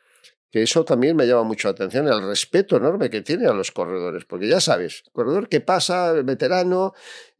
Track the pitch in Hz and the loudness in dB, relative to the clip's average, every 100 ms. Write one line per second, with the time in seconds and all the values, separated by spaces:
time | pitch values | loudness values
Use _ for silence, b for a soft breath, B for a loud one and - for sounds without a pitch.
0 | b b b b _ 110 113 165 160 123 | b b b b _ 0 2 2 2 2
1 | 139 160 123 120 110 107 104 95 95 131 | 4 4 4 4 2 -2 -4 -4 -4 -2
2 | 151 107 95 104 - 180 196 135 135 196 | 0 0 -2 -4 0 0 2 2 2 0
3 | 131 107 - 175 202 101 95 - 87 92 | -2 -4 -4 0 0 0 -2 -4 -4 -4
4 | 87 85 - 90 104 180 170 95 85 - | -6 -8 -10 -6 0 2 2 0 -2 -10
5 | _ - 117 180 - 151 151 185 - 180 | _ -4 -2 -2 0 -2 2 0 0 0
6 | 175 160 - 131 135 185 180 185 190 - | 0 0 0 -2 0 0 0 0 -2 -6
7 | B B B | B B B